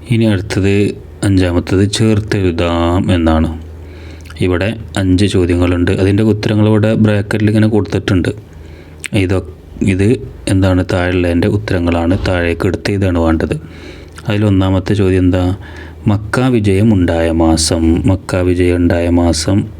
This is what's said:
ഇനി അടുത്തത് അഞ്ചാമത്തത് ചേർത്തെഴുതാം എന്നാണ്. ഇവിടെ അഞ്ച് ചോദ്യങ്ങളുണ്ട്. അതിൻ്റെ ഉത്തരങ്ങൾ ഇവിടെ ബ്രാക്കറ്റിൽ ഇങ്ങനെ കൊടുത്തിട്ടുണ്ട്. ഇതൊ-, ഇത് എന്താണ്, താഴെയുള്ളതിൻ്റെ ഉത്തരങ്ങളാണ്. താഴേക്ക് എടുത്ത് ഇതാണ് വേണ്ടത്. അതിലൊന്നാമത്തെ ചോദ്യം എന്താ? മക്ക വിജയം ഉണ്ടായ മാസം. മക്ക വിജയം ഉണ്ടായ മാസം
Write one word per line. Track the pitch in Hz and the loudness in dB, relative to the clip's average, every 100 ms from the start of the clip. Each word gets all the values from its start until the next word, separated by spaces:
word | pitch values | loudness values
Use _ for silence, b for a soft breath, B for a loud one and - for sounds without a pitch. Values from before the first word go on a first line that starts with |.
| - | 0
ഇനി | 117 110 | 2 2
അടുത്തത് | 101 - - 95 101 101 - - - 104 | 2 -2 0 2 2 0 -2 -14 -4 0
അഞ്ചാമത്തത് | 95 92 87 90 95 101 104 | 2 2 0 0 0 0 2
ചേർത്തെഴുതാം | 110 107 107 107 92 82 87 85 85 90 - | 0 0 0 0 0 0 0 0 0 0 2
എന്നാണ്. | 90 80 80 80 80 - - B B B B B - | 2 2 2 0 -4 -12 -16 B B B B B -4
ഇവിടെ | 95 90 95 - - - | -2 0 -2 -4 -8 -2
അഞ്ച് | 95 90 101 | 2 2 2
ചോദ്യങ്ങളുണ്ട്. | 95 87 87 87 90 87 95 | 2 2 2 2 0 0 2
അതിൻ്റെ | 95 101 110 | 2 2 2
ഉത്തരങ്ങൾ | 104 - 107 107 | 0 0 2 4
ഇവിടെ | 110 110 110 | 4 2 2
ബ്രാക്കറ്റിൽ | 110 104 104 110 107 | 2 2 -2 0 2
ഇങ്ങനെ | 107 107 | 2 2
കൊടുത്തിട്ടുണ്ട്. | 104 98 98 - 95 80 - - B B B B B - 101 | 2 0 -4 0 0 0 -6 -14 B B B B B -6 -2
ഇതൊ-, | 92 95 78 - - - - | 0 -2 -4 -16 -18 -4 -2
ഇത് | 95 98 131 - - - | 2 2 0 -4 -10 -2
എന്താണ്, | 95 95 90 92 | 2 2 2 0
താഴെയുള്ളതിൻ്റെ | 95 90 90 87 87 104 104 | -2 0 0 0 0 0 -2
ഉത്തരങ്ങളാണ്. | 107 95 87 85 85 95 - | -2 -2 0 0 0 0 0
താഴേക്ക് | 90 85 85 101 | 0 -2 -2 -2
എടുത്ത് | 85 - 101 | -2 -4 -2
ഇതാണ് | 95 87 82 | 0 0 0
വേണ്ടത്. | 80 80 78 - B B B B B - | 0 -2 -4 -8 B B B B B -4
അതിലൊന്നാമത്തെ | 104 107 98 95 95 95 104 | 0 2 2 2 0 0 0
ചോദ്യം | 95 95 90 | 2 2 2
എന്താ? | 90 90 98 B B B B - | 2 0 -2 B B B B -2
മക്ക | 104 107 120 127 | -2 -2 0 2
വിജയം | 123 101 95 110 101 | 2 2 2 4 4
ഉണ്ടായ | 85 82 82 82 | 2 0 0 2
മാസം. | 82 80 - 87 82 80 80 | 2 2 0 0 2 2 2
മക്ക | 95 - 95 90 | 0 -2 -2 0
വിജയം | 90 90 87 | 2 2 2
ഉണ്ടായ | 87 87 85 87 | 2 2 2 2
മാസം | 87 78 - 101 107 - | 2 0 0 0 -2 -8